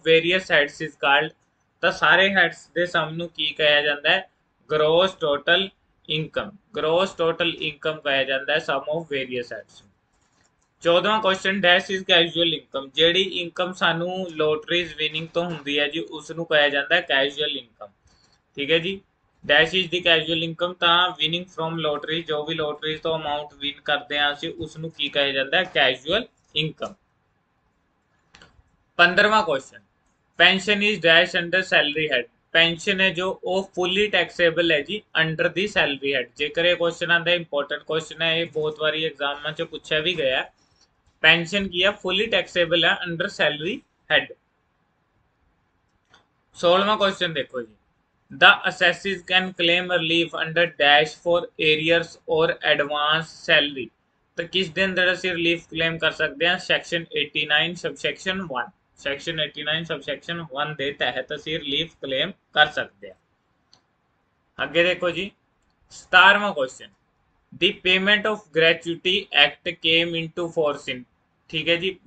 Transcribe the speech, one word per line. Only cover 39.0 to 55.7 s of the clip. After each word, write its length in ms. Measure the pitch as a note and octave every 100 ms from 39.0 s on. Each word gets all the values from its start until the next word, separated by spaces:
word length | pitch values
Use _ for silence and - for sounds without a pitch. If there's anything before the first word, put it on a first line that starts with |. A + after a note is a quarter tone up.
ਐਗਜ਼ਾਮਾਂ 480 | D#3+ C#3 C#3+ C#3+ D3+
'ਚ 100 | D#3
ਪੁੱਛਿਆ 380 | D#3+ D3+ - D#3
ਵੀ 160 | D#3+ E3
ਗਿਆ। 340 | C3+ C3 F3+ _ _ _ _ _ _ _
ਪੈਨਸ਼ਨ 460 | D#3 E3+ E3 G3+ G3
ਕੀ 140 | F3
ਹੈ? 40 | F#3
Fully 380 | G#3 F3+ F#3 A3+
taxable 520 | G3 F3 F3+ E3 E3+
ਹੈ 100 | E3 G3 F3+
under 200 | E3 G3
salary 420 | - D#3 D3 E3+ C4 - _ -
head। 240 | D3+ - - _ _ _ _ _ _ _ _ _ _ _ _ _ _ _ _ _ _ _ _ _
ਸੋਲਵਾਂ 420 | - F3 F3+ G3+ G#3+
ਕੁਐਸਚਨ 360 | G3 F#3+ F3
ਦੇਖੋ 280 | D3+ B2 B2+
ਜੀ, 140 | A2 _ _ _ _ _ _
the 220 | C#3 F3+ G3 F#3+
assessees 500 | F3 F3 F3 G3 F3+ -
can 220 | F#3 F#3 F#3
claim 320 | E3+ F3 F3+ F3
relief 400 | D#3+ E3 D#3+ D#3+
under 260 | D#3+ E3 E3+ -
dash 340 | C#3+ D3 D#3 -
for 180 | E3+ F3 E3+ - D#3
arrears 480 | D#3 D#3+ E3+ E3 - - D#3+
or 120 | E3 E3+ D3+
advance 640 | D3+ C#3+ D3 D3 D#3+ E3 -
salary, 420 | - D#3 D3 C#3 A#2 _ _ _ _ -
ਤਾਂ 80 |
ਕਿਸ 260 | E3+ F3+ F3+
ਦੇ 140 | D#3+
under 280 | F#3+ F#3 F3+
ਅਸੀਂ 200 | F3+ F#3
ਰਿਲੀਫ 360 | E3+ E3 E3
ਕਲੇਮ 300 | -